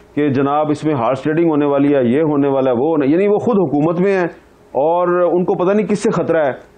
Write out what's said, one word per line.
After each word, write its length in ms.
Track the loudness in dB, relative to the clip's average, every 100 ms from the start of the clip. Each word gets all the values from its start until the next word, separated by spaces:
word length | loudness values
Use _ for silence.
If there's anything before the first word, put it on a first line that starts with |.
| -10
कि 160 | -4 -2
जनाब, 400 | 0 0 0 -2
इसमें 240 | -2 -2
harsh 280 | -2 -2 -2
trading 280 | -2 0 0
होने 160 | 2 0
वाली 220 | 2 2
है, 240 | 2 2
ये 80 | 2
होने 280 | 0 0 0
वाला 220 | 0 0
है, 60 | 0
वो 140 | 0
होने, 220 | 0 0
यानी 160 | 0 2
वो 100 | 0
खुद 160 | 0
हुकूमत 440 | 0 0 0 0 0
में 140 | 0
है 180 | 0 -2 -8 -20 -20 -8 -2
और 460 | 0 0 0 0
उनको 400 | 2 0 0 -2
पता 80 | 0
नहीं 140 | 0 0
किससे 240 | -2 -2
ख़तरा 300 | -2 0 0
है 120 | 0 -4 -14